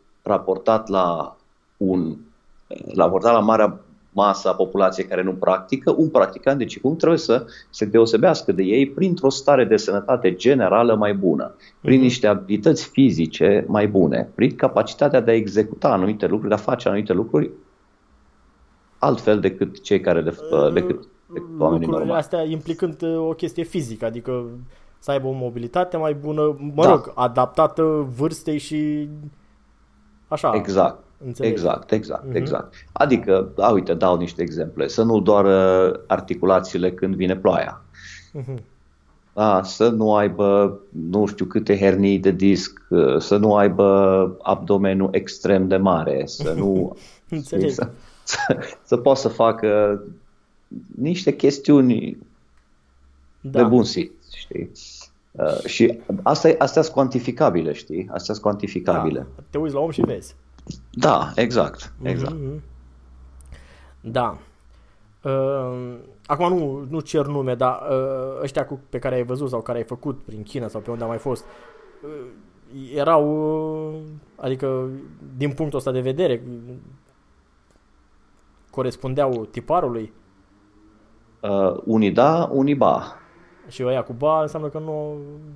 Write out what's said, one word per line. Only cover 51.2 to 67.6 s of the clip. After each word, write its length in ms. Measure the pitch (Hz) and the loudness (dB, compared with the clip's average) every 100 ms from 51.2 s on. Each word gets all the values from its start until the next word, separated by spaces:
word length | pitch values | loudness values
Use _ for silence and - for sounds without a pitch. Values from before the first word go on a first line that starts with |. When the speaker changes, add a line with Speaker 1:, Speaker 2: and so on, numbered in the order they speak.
| - 139 | -2 2
Speaker 1:
chestiuni 840 | 139 143 - 147 127 117 - - - _ _ _ _ _ _ _ _ _ _ _ | 0 0 4 6 6 2 -2 -10 -18 _ _ _ _ _ _ _ _ _ _ _
Speaker 2:
Da. 220 | 135 131 | -4 2
Speaker 1:
de 60 | 117 | 4
bun 160 | 123 | 4
simț, 480 | 113 - - - _ | 2 -2 -8 -12 _
știi? 360 | - - - - - - - - _ _ | -20 -12 -12 -12 -14 -20 -20 -20 _ _
Uh, 320 | - - - | -4 -4 -2
și 360 | - - 117 117 - 98 | -6 2 2 2 -6 -4
asta 260 | - 147 160 | 0 2 4
e, 60 | 165 | 4
astea 240 | 139 - | 2 2
sunt 120 | 156 | 0
cuantificabile, 800 | - 135 127 120 123 143 87 80 | 0 0 0 -4 0 2 2 -2
știi? 360 | 73 - 78 92 | -6 -8 -10 -8
Astea 220 | - - | -10 -8
sunt 60 | 107 104 | -4 -2
cuantificabile. 720 | 101 98 - - - 90 69 65 - | -2 -6 -4 -2 0 -2 -4 -8 -16
Speaker 2:
Da. 60 | - | -10
Te 80 | 143 | -6
uiți 160 | 156 | -4
la 60 | 139 | -4
om 100 | 160 | -4
și 100 | 151 | -2
vezi. 360 | - 104 - - _ - - - - | -2 -2 -12 -20 _ -20 -18 -18 -16
Speaker 1:
Da, 420 | - 147 92 - - | 0 2 2 0 -2
exact, 560 | 117 120 76 - - - | 0 0 -2 -4 -18 -10
Speaker 2:
Mhm, 80 | 127 | -6
Speaker 1:
exact. 240 | 92 - | -4 -6
Speaker 2:
mhm. 280 | 165 135 151 - - - - - - - - - - - - - - | -8 -10 -12 -14 -20 -20 -20 -20 -20 -20 -20 -20 -20 -20 -20 -20 -18
Da. 380 | 113 123 117 - - _ _ - _ _ _ _ | -6 -2 -2 -6 -16 _ _ -20 _ _ _ _
Ehm, 720 | 143 135 135 139 127 127 123 120 127 - - | -4 -2 -2 -2 -4 -8 -10 -14 -20 -20 -6
acum 320 | 147 175 180 | -2 0 0
nu, 280 | 147 135 127 | -2 -6 -8
nu 120 | 160 | -8
cer 260 | 147 156 139 | -4 -2 -2
nume, 280 | 147 131 | -2 -4
dar, 280 | 123 | 0